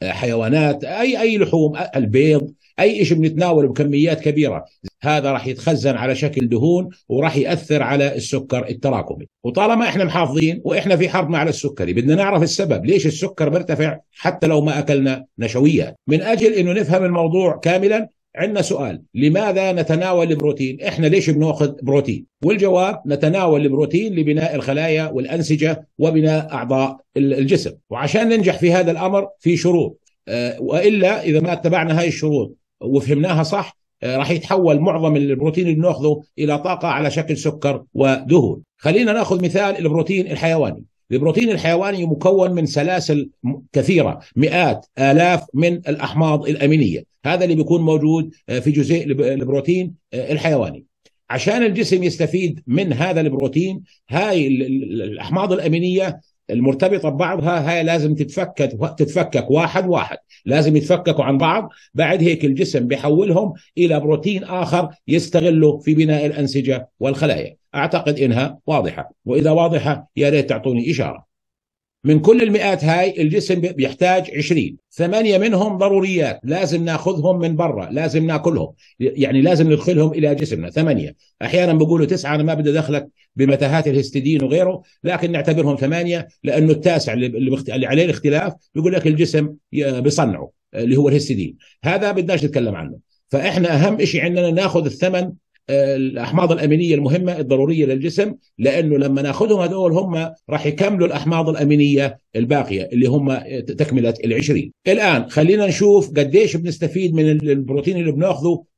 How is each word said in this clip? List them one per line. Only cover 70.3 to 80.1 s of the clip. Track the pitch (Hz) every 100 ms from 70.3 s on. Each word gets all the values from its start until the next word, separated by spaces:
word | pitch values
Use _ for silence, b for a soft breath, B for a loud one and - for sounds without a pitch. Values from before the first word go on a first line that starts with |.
| 147 135
تعطوني | 113 135 120 120
إشارة. | 131 80 - - _ _ _ _ _ _ _ 139
من | 151
كل | 160 240
المئات | 226 208 196 175
هاي | 151 170 190 170
الجسم | 156 202 - 180
بي-، | 170
بيحتاج | 147 127 - 180 185 185 151
عشرين، | 151 160 - - _
ثمانية | - 170 214 220 190
منهم | 226 185 214 185
ضروريات | 196 196 190 175 135 -
لازم | 123 175 170 170 170
ناخذهم | 156 185 170 170 180
من | 165 156
برا، | 165 107 85
لازم | 135 160 156 160
ناكلهم، | 151 170 131 - - b b
يعني | 127 147 135 135
لازم | 165 160 160
ندخلهم | 151 180 160 156